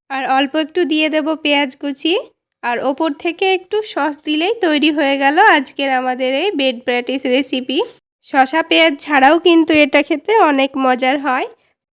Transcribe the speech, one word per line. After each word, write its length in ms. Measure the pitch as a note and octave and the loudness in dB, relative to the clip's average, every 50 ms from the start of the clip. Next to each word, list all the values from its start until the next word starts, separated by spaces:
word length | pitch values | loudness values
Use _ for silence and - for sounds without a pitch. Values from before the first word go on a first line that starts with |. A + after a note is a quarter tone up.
| _ - | _ -10
আর 120 | C4+ C4+ C4 A3+ C4 | -8 -6 -4 0 0
অল্প 160 | C4+ C#4+ C4+ - | 0 0 0 0
একটু 240 | D#4 D#4 D4+ - F4+ F4 | -4 -4 -2 -2 -2 -2
দিয়ে 220 | C4+ D#4 D4+ D#4 D#4 | 0 0 0 0 0
দেব 180 | D4+ D#4 C#4+ D#4+ D#4+ D4+ D#4 | 0 -2 -2 -2 -4 -4 -2
পেঁয়াজ 280 | D4 C#4+ C#4+ C#4+ B3+ - | 0 0 0 0 -2 -6
কুচি, 380 | - - C#4+ C4+ - - D#4+ F4+ A#4+ - - _ _ _ _ _ _ - | -8 -8 -10 -8 -4 -2 -2 -2 -2 -4 -8 _ _ _ _ _ _ -8
আর 140 | A#3+ A#3+ A#3 - C4 | -6 -6 -4 -4 -4
ওপর 200 | C#4+ C#4 D#4+ D#4+ C#4+ - | -2 -2 -2 -4 -4 -4
থেকে 260 | - F4 E4 - G4 F#4+ F#4+ | -6 -8 -6 -2 -2 0 -2
একটু 240 | F#4 F#4 - G#4 G#4+ G#4+ | -2 -4 -6 -6 -6 -6
সস 320 | - - D#4 C#4+ D#4 C#4+ D4 - | -6 -6 -4 -4 -4 -4 -8 -6
দিলেই 300 | D4+ D4+ D4+ E4 G4 A#4+ A#4 | -6 -4 -2 -2 -2 -2 0
তৈরি 300 | G#4 E4 D4+ D4 C4+ D#4 D4+ | 0 0 0 2 2 0 0
হয়ে 240 | D4+ C#4+ C4+ C#4 C#4 | 2 0 0 0 2
গেল 180 | C#4 C#4 D4+ E4+ G#4 A4 F4 | 0 0 2 4 4 4 4
আজকের 340 | D4 C4 - - - C#4 C4+ C4 | 2 0 -4 -8 -6 -4 -2 -2
আমাদের 380 | B3+ B3+ B3+ B3+ B3 C4 B3+ C4+ | -2 -2 -4 -4 -4 -4 -4 -2
এই 140 | C4+ E4 G#4 G4+ C#4 | -2 -2 -2 -2 0
ব্রেড 200 | C#4 B3+ A#3+ A#3 - | -2 -2 -2 -4 -4
প্যাটিস 380 | B3+ B3 B3 B3 - B3+ - - | -4 -4 -4 -4 -4 -6 -4 -2
রেসিপি। 540 | C4 B3 C4+ C#4 - - B3+ B3+ - - E4 A#4+ - - _ _ _ _ _ _ | 0 0 0 0 -2 -4 -6 -6 -4 -4 -4 -4 -4 -8 _ _ _ _ _ _
শসা 340 | - - C#4 C4+ C4 - D#4+ D#4+ | -4 0 0 0 2 2 -2 0
পেঁয়াজ 320 | D#4+ E4 E4 D#4+ E4 C#4+ C#4 | 2 2 4 4 2 2 -2
ছাড়াও 380 | - D4 D4+ C4+ C4 C4+ D#4 E4+ | -6 -2 0 4 4 6 4 4
কিন্তু 340 | E4 F4+ E4+ E4 D#4+ E4 D#4+ D4+ D4 | 4 4 4 4 4 4 4 2 2
এটা 160 | C#4+ - C#4+ D4 | 4 2 0 0
খেতে 300 | - E4+ C#4+ - - A4 A4 F#4 D#4 | 0 -4 -6 -2 0 2 4 4 4
অনেক 200 | C#4+ C4+ C4+ C4+ C4+ | 4 2 0 -2 -2
মজার 400 | C4+ C4 C4 B3+ A#3 C4 B3+ C#4 D4 | -2 0 0 0 0 0 -2 -2 -2
হয়। 280 | C#4 D4 B3+ C4+ F#4 A#4+ - _ _ _ _ _ _ _ | -2 -2 -4 -4 -4 -6 -10 _ _ _ _ _ _ _